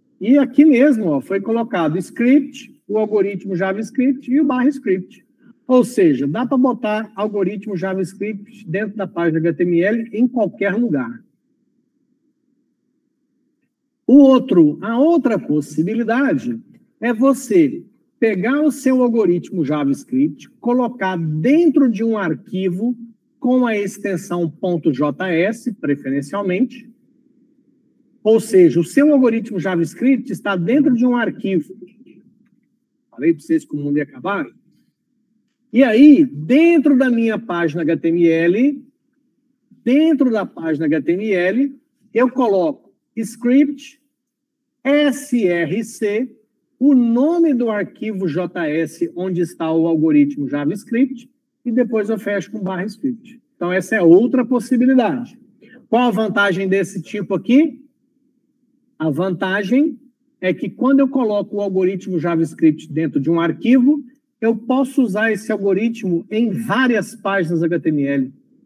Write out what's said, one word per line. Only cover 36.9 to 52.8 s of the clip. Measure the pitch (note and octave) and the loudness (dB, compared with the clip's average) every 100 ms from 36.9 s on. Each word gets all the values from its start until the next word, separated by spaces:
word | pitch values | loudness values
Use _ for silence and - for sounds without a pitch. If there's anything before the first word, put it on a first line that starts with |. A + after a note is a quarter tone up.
| B3+ | 0
da | C4 | 0
minha | A#3 A3+ G#3+ | 0 -2 -4
página | - F3 E3 D#3+ | -6 -4 -4 -4
H | D#3+ D#3 | -4 -2
T | E3 | -2
M | E3+ E3+ | 0 2
L, | E3 E3+ G3+ C#4 C#4 - _ _ _ _ _ _ _ _ _ | 2 2 2 0 -2 -12 _ _ _ _ _ _ _ _ _
dentro | - C4+ D#4+ C#4 C4 | 0 2 2 2 0
da | A3 F#3 | 0 -4
página | - D#3+ D3 D#3 | -8 -6 -2 0
H | D#3 | 0
T | D3+ | 0
M | F3+ G#3+ | -2 -2
L, | F#3 F3+ A3+ C#4 - _ _ _ | 0 0 0 -2 -6 _ _ _
eu | A3 B3+ | 0 0
coloco | B3+ A#3+ G3 E3 - _ _ _ - | 0 0 2 0 -4 _ _ _ -10
script, | A3 - A#3+ C4+ D4 D4 - _ _ _ _ _ _ _ _ _ | -10 -4 2 2 2 -2 -16 _ _ _ _ _ _ _ _ _
S | C4 D4 D4 A#3 - A#3+ F#3+ | 0 2 2 -2 -4 0 0
R | E3+ D#3 G3+ | 0 -2 -4
C, | A3 - G#3 G#3 C4 - _ _ _ _ | -6 -6 -4 -2 -4 -10 _ _ _ _
o | C#4 C4 | 4 4
nome | A#3 A#3 D4 E4+ E4 | 4 2 2 2 2
do | B3 A#3 | 2 0
arquivo | G#3 F#3 - G#3+ F#3+ F#3 | -2 -6 -6 -8 -4 -4
J | D3+ F3 F3+ D#3 | -4 -4 -4 -4
S, | D#3 D#3+ - E3+ F3 | -2 -4 -4 -6 -4
onde | F#3+ F3 | -4 -2
está | F3 - E3 | -4 -4 -2
o | E3 E3 | 0 2
algoritmo | D#3+ D#3 D3 C#3+ - C3+ | 2 4 4 2 0 -6
JavaScript, | C#3+ D3 G3+ - A#3 C4+ - - _ _ _ A#3+ | -4 -4 -6 -4 0 0 -2 -16 _ _ _ -4
e | |
depois | A3+ A#3 A3 G#3 | 0 0 -2 -2
eu | A3 | -4
fecho | - G3+ - | -4 -6 -6
com | G#3+ | -8
barra | F#3+ F#3 | -6 -6